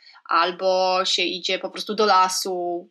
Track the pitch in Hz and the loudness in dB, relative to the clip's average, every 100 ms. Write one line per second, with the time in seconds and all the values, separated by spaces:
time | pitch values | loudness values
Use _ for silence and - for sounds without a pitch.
0 | _ - - 170 175 180 190 185 185 185 | _ -18 -2 0 0 0 0 2 2 2
1 | 190 - 180 180 170 185 185 - - 214 | 0 0 -2 -4 -4 -4 -4 -10 -6 0
2 | 214 185 185 - 202 180 175 175 185 | 4 4 4 0 -4 -4 -4 -6 -8